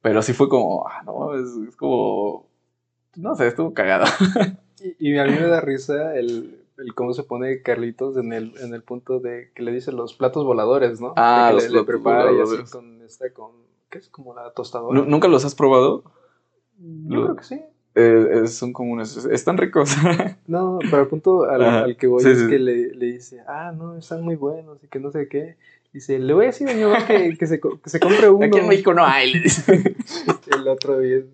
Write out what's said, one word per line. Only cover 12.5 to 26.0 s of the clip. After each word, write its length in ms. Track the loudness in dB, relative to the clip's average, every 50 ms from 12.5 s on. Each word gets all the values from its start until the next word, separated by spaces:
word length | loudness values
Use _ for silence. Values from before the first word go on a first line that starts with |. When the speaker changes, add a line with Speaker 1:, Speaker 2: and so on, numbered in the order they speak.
| -2 -6 -8 -14
Speaker 2:
con 300 | -18 -20 -20 -20 -20 -20
esta, 300 | -20 _ _ _ -14 -14
con, 200 | _ -14 -20 -20 _ _ _ _ _ _ _ _
¿qué 80 | -20 -20
es? 100 | _ _
Como 260 | _ -20 -20 -20 -20
la 160 | -20 -20 -14
tostadora. 480 | _ -12 -12 -10 -10 -10 -6 0 0 2
Speaker 1:
¿Nu-, 60 | 2
nunca 220 | 4 2 4 4 4
los 160 | 4 4 2
has 100 | -2 -2
probado? 480 | 2 2 4 6 6 4 4 0 -2 _ _ _ _ _ _ _ _ _ _ _ _ _ _ _ _
Speaker 2:
Yo 340 | -20 -20 -20 -16 -10 -6 -4
Speaker 1:
Lo- 80 | -2 -2
Speaker 2:
creo 120 | -2 -4
que 80 | -6 -10
sí. 160 | -16 -16 -16 -16 _ _ _ _ _ _
Speaker 1:
Eh, 480 | 4 4 6 6 6 4 4 2 0 0
eh, 40 | -2
son 240 | -4 -8 -10 -10
comunes. 440 | -8 -8 -8 -6 -6 -8 -8 -10 -10
Es-, 100 | -10 -4
están 300 | -4 -4 -2 -2 -2 0
ricos. 380 | 0 -2 0 2 0 2 2 0
<laughs> 520 | 0 2 2 2 0 -2 -6 -8 _ _ -6
Speaker 2:
No, 320 | -4 -2 -2 -2 -4 -4 -2 2
pero 120 | 2 2
al 60 | 2 2
punto 360 | -2 -2 2 2 2 2 2
al, 180 | 0 2 2
Speaker 1:
Ajá. 200 | 4 4 4 2 0
Speaker 2:
al 120 | -2 -2
que 120 | 0 0 2
voy 140 | 2 4 6
Speaker 1:
Sí, 60 | 6
Speaker 2:
es 80 | 6 6
Speaker 1:
sí, 80 | 4 2
Speaker 2:
que 100 | 2 2
Speaker 1:
sí. 60 | 2
Speaker 2:
le, 300 | 0 0 -2 -2 -4 -6
le 120 | -6 -6
dice, 380 | -6 -6 -10 -16 -20 -20 -20 -14
"Ah, 260 | -12 -12 -10 -10 -12 -12
no, 200 | -14 -14 -14 -16
están 260 | -18 -12 -12 -10 -8
muy 120 | -6 -6 -6
buenos", 480 | -4 -4 -6 -6 -8 -14 -20 -20 _
y 60 | _ _
que 100 | -12 -10
no 140 | -10 -8
sé 160 | -8 -8 -8 -6
qué. 280 | -6 -8 -8 -8 -16 _ _ _ _ _ _ _
Dice, 260 | _ -16